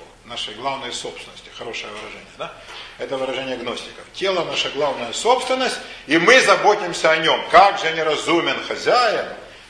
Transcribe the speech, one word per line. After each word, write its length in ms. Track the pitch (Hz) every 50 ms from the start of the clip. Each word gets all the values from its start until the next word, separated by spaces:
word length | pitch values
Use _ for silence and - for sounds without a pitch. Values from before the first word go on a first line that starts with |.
| - - - - -
нашей 300 | 110 117 117 - - 107
главной 380 | 107 123 139 135 135 135 123 117
собственности. 580 | - - 120 104 - - - - - - - -
Хорошее 360 | - 117 120 113 - - 110 104
выражение, 400 | 104 107 107 104 101 95 - - -
да? 160 | 147 170 - - - - - - - - - -
Это 200 | 127 120 135 131
выражение 380 | 131 131 131 123 131 131 127 117
гностиков. 460 | 120 120 113 104 - - - - - - -
Тело 300 | - 180 190 190 175 160
наша 260 | 143 139 131 - 135
главная 420 | 123 135 151 143 131 117 120 117 110
собственность, 680 | - - 214 254 254 - - 254 262 262 233 - - - - - - -
и 100 | - 143
мы 240 | - - 208 247 262
заботимся 680 | 220 - 190 - - 190 208 202 - 175 165 - - 165
о 60 | 160 160
нём. 280 | 160 156 139 117 104 -
Как 280 | - 165 190 202 185 -
же 140 | - 160 160
неразумен 720 | 165 156 156 151 135 - 156 160 170 160 139 135 120 -
хозяин, 640 | - 113 104 - 139 196 240 285 311 294 147 123 - - - - - - - - -